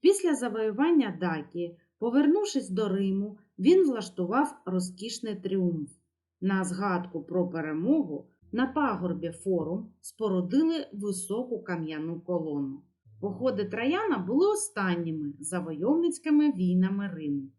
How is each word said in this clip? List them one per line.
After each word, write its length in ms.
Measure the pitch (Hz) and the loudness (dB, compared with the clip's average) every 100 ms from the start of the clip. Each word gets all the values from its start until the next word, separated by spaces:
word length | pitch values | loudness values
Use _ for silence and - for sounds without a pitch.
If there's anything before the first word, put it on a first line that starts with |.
Після 320 | - 392 359 | 6 4 2
завоювання 840 | 294 240 214 220 208 302 330 226 170 | 0 -2 -2 -2 2 4 6 4 0
Дакії, 580 | 175 160 147 170 175 170 _ _ | -2 -2 -6 -6 -6 -8 _ _
повернувшись 720 | 220 254 294 359 415 277 196 | 0 4 6 4 2 -2 -2
до 180 | 185 214 | -2 0
Риму, 500 | 190 196 190 202 214 _ - | 2 0 0 -2 -8 _ 0
він 260 | 196 370 | 6 8
влаштував 720 | 339 233 185 - 180 233 294 - - | 6 2 -6 -4 0 2 0 -2 -4
розкішний 680 | 185 180 - 220 233 226 | -2 -2 -6 -10 -8 -8
тріумф. 560 | 190 190 196 180 165 143 - _ _ _ _ | -6 -2 0 0 0 -6 -12 _ _ _ _
На 240 | 185 196 | -2 0
згадку 580 | 180 180 202 175 - 165 | -2 -2 -2 -2 -4 -10
про 260 | 143 180 180 | -4 -2 -2
перемогу 800 | 165 156 156 190 311 196 147 - _ _ | -2 -4 -2 2 2 0 -6 -12 _ _
на 140 | 214 262 | -2 0
пагорбі 640 | 285 277 196 180 160 165 | 0 0 0 -2 -4 -6
Форум 640 | 165 196 180 156 190 226 _ | -6 -2 -2 0 -6 -8 _
спорудили 840 | - - 220 185 180 254 320 330 - | -20 -6 -2 0 2 2 2 0 -6
високу 680 | 202 202 190 - 208 254 220 | -8 -6 -6 -4 -6 -4 -6
кам'яну 580 | 165 175 160 156 160 170 | -6 -6 -4 -6 -6 -8
колону. 640 | - 175 156 143 139 139 _ _ _ - | -4 -4 -2 -4 -4 -8 _ _ _ -8
Походи 440 | 202 190 254 208 | -8 -2 -2 -2
Траяна 540 | 196 214 240 349 427 240 | -4 -2 0 0 0 -2
були 280 | 180 254 392 | 0 2 4
останніми 880 | 415 - - 190 170 165 160 147 143 | 2 -4 -2 0 0 -2 -4 -6 -8
завойовницькими 1120 | - 180 170 151 196 320 339 - - 294 302 | -6 -6 -6 -4 0 2 2 0 2 4 4
війнами 580 | 196 185 180 185 196 196 | 4 2 4 2 0 -4
Риму. 280 | 165 151 143 135 | -6 -4 -4 -6